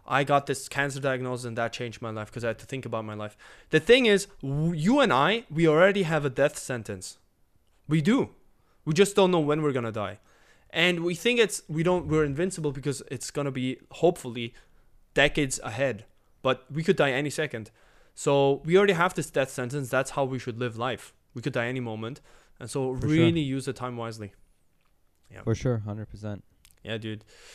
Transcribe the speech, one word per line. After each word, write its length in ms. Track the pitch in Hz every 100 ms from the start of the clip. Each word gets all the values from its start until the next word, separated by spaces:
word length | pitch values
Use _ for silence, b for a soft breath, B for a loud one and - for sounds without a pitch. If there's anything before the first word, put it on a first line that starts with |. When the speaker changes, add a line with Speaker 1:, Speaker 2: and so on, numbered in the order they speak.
| b
Speaker 1:
I 200 | 131 143
got 220 | 143 139
this 200 | 131 -
cancer 320 | 139 143 135
diagnosis 460 | 135 131 127 123 120
and 120 | 113
that 140 | 117
changed 300 | - 120 110
my 80 | 113
life 200 | 110 107
'cause 140 | 120
I 40 | 117
had 100 | 110
to 60 | -
think 200 | 131 120
about 200 | 113 107
my 80 |
life." 240 | 107 107 - B B B
The 100 | 156
thing 260 | - 254 233
is, 220 | 196 - -
w-, 320 | 135 143 160
you 260 | 170 170 285
and 140 | 240
I, 320 | 127 151 226 -
we 160 | 151 160
already 380 | 151 190 196
have 220 | 165 156 143
a 40 |
death 280 | 127 147 -
sentence. 600 | - 123 107 98 - - _ _ _ _ _ _ -
We 140 | 160
do. 300 | 156 262 127 - _ _ _ _
We 100 | -
just 220 | 160 196 208
don't 160 | 185
know 80 | 175
when 220 | 147 151
we're 100 | 151
gonna 220 | 131 113
die. 260 | 107 98 101 _ b b b b
And 340 | 160 180 175 170
we 100 | 170
think 240 | 240 240
it's, 220 | 208 - -
we 140 | 160
don't, 240 | 165 180 151
we're 180 | 156 147
invincible 480 | 139 185 175 151
because 280 | 139 143 127 -
it's 220 | 123 -
gonna 200 | 147 143
be, 260 | 131 127 127 -
hopefully, 640 | - 165 175 127 120 117 - b b b b _
decades 440 | - 147 156 139 -
ahead. 400 | 123 110 110 104 - _ _ _
But 240 | 131 127 -
we 140 | 143
could 140 | 165 175
die 140 | 143
any 180 | 127 147
second. 420 | 147 151 117 107 _ b b b
So 480 | b 147 143 139 139 151
we 100 | 180
already 160 | 202
have 200 | 170 180
this 160 | - 143
death 220 | 151 135
sentence. 360 | - 123 143 123
That's 220 | 131 135
how 140 | - 131
we 120 | 131
should 200 | 127 117
live 160 | 123 110
life. 380 | 123 107 - _ _
We 80 | 127
could 120 | 139
die 140 | 123 117
any 120 | 131
moment. 400 | 117 110 110 143 - b b b
And 100 | 113
so 240 | 143 131 131
Speaker 2:
For 60 | 139
sure. 20 |
Speaker 1:
really 300 | 156 170 170
use 220 | 139 135 127
the 80 |
time 220 | - 123 120
wisely. 380 | 113 113 101 - _ _ _ _ _ _ _ _ _
Yeah. 100 | -
Speaker 2:
For 140 | 117 110
sure, 240 | 131 113
hundred 300 | 104 104 107
percent. 320 | 104 107 101 - _ _ _
Speaker 1:
Yeah, 160 | - 110
dude. 260 | 110 107 - B B